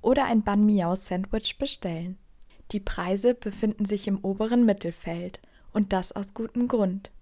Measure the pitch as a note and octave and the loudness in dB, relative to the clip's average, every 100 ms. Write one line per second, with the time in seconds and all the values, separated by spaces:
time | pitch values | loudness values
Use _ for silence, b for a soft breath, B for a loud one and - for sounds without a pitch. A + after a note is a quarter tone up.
0 | A#3 C4+ C4 A3+ G#3+ G#3 G#3 G3+ E3+ F#3 | 4 2 4 2 2 4 4 4 2 0
1 | - F3+ G3 A3 - - C#4 - F#3 E3 | -2 -4 -2 -4 -4 -4 -6 -4 -6 -6
2 | F3 F#3+ _ - b b - G#3 G3 - | -8 -10 _ -20 b b -8 -4 -4 -4
3 | F3 G3 A#3 B3 G#3+ - G#3+ - G3+ G3+ | -2 2 2 2 -6 -2 -2 0 -2 -2
4 | - G3 F#3+ G3 A3 A#3+ A#3 G3 E3+ - | -2 -2 -2 -2 2 4 4 2 -2 -6
5 | F3 E3+ F3+ - b b b G#3+ G3 F#3 | -8 -8 -8 -14 b b b -2 0 0
6 | F#3 - G3 - A3+ A#3+ A#3+ A3+ F#3+ F#3+ | -2 -6 -8 -8 -6 -2 0 2 0 -2
7 | - - | -10 -20